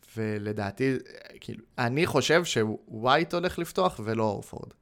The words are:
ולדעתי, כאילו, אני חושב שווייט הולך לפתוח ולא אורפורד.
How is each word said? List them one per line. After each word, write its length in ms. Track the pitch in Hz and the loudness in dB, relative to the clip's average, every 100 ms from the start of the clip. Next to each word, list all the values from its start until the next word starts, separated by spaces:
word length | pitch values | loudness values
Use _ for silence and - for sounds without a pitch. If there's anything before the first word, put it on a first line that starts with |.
| - - | -14 -6
ולדעתי, 800 | 110 107 104 107 101 98 135 131 - - - - | -4 -2 -4 -4 -6 0 0 0 -6 -20 -20 -18
כאילו, 240 | - - - - | -14 -14 -12 -2
אני 280 | 120 135 170 | 0 2 2
חושב 380 | 147 123 156 175 | 2 6 4 4
שווייט 880 | - 110 104 - 113 117 143 165 | 0 0 -2 -8 -4 4 4 4
הולך 260 | 175 175 - | 0 -2 -4
לפתוח 400 | 170 - - - | -6 0 0 0
ולא 200 | 107 113 | -4 0
אורפורד. 460 | 110 101 - - - - | 0 -2 -8 -14 -14 -20